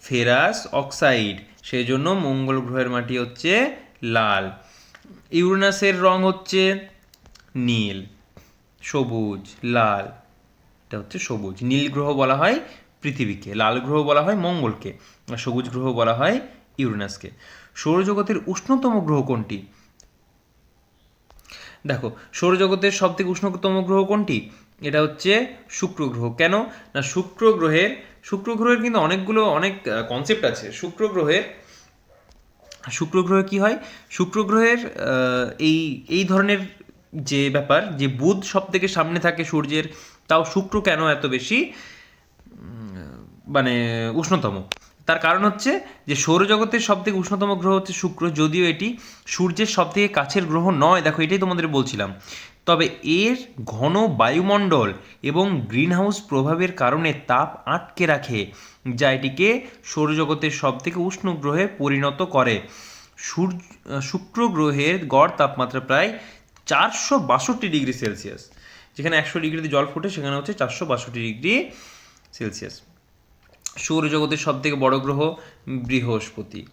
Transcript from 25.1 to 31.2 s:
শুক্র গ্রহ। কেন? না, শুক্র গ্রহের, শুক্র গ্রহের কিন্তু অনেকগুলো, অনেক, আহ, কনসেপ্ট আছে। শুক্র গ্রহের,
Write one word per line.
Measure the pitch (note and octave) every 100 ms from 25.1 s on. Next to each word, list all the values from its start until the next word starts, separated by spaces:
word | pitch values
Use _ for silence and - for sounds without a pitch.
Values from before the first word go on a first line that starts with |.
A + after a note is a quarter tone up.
| D3+ F#3 G#3+ B3+ - -
শুক্র | - F#3+ F#3+ C#3
গ্রহ। | A#2+ A#2
কেন? | A#2 E3 G3+ A#3 - -
না, | C#3+
শুক্র | C3+ F3+ F#3 - A3+
গ্রহের, | F#3+ D#3+ D#3 G3+ C4+ - -
শুক্র | - G3 G#3
গ্রহের | A3+ A#3 A#3+
কিন্তু | A#3+ A3+
অনেকগুলো, | D#3 F#3+ F#3+ A3
অনেক, | G#3+ D3+ F#3+ G3 -
আহ, | A2
কনসেপ্ট | A2+ B2 D3 -
আছে। | B2+ A2+ G#2
শুক্র | - F3+ E3+ G#3+
গ্রহের, | F#3